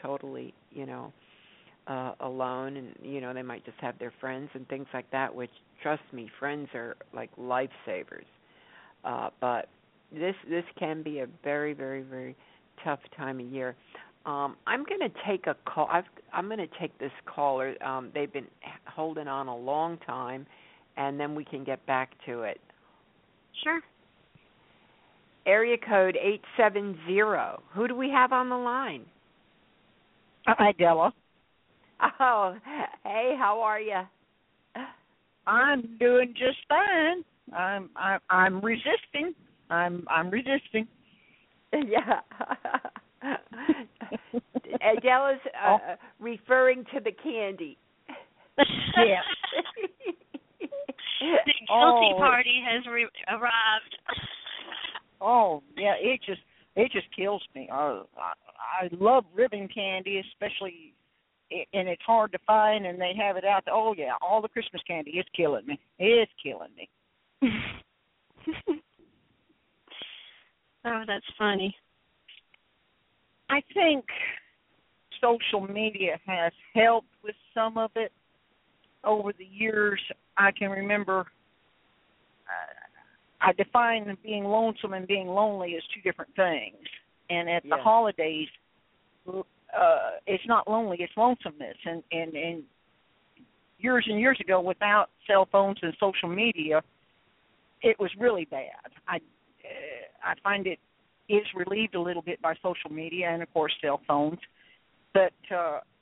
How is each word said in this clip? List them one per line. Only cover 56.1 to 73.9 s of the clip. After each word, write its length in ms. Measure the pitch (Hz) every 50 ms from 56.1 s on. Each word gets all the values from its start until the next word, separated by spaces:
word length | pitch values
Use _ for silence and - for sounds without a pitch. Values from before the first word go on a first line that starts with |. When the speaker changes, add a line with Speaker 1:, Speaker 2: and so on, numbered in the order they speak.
| 262 - -
Speaker 3:
just, 140 | - 190 175 _ _ _ _ _ _ -
it 160 | 196 226 254
just 140 | - 202 - - -
kills 260 | - 185 196 208 185 - - -
me. 140 | 135 131 -
Uh, 300 | 117 135 147 147 120 95 95 _ _
I, 160 | 62 73 87 80 _ _ - - - 117 117 156 185 185
I 40 | 175 170 175
love 240 | 196 220 254 262 214 165 170
ribbon 340 | 196 247 262 214 202 196 185 -
candy, 480 | 220 202 190 190 190 190 196 202 190 190 -
especially, 640 | - - 208 208 - - 196 190 175 170 160 147 _ _ _ _ _ _ _ _ _ _ _ -
i-, 140 | 175 175 - -
and 160 | - 196 185 185
it's 140 | 175 - -
hard 260 | - 226 226 214 208
to 60 | 180 180 -
find, 400 | - 214 220 214 214 214 214 202
and 140 | 180 175 180
they 120 | 180 180 185 214
have 180 | 208 202 190
it 80 | 185 185
out 200 | 196 202 190 -
there. 100 | - -
Oh, 200 | 220 220 220 208
yeah, 160 | 175 143 127 120 -
all 180 | - 180 208 220
the 60 | 208 220
Christmas 340 | - 240 226 - - - -
candy. 260 | - 175 160 151 147 156
It's 140 | 180 180 - -
killing 300 | - 170 156 139 110 101
me. 140 | 135 143 - _ _ _ -
It's 340 | 180 208 233 233 220 - _ -
killing 280 | - 147 113 87 82 - _
me. 120 | - 87 - _ _ _ _ _ _ _ _ _ -
Speaker 2:
<laughs> 1400 | 277 240 214 - - - - - - _ _ _ _ _ _ _ _ _ _ _ - 320 320 - - 427 302 311 _ _ _ _ _ _ _ _ _ _ _ _ _ _ _ _ _ _ _ _ _ - - - - - - - - - - - _ _ _ _ _ _ _ _ -
Oh, 180 | 233 233 220 220
that's 180 | 214 202 202 - - - -
funny. 360 | 214 208 202 196 190 196 - _ _ _ _ _ _ _ _ _ _ _ - - _ _ _ _ _ _ _ _ _ _ _ _ _ _ _ _ _ _ _ _ _ -
Speaker 3:
I 100 | 277 285 - - -
think 300 | 392 359 320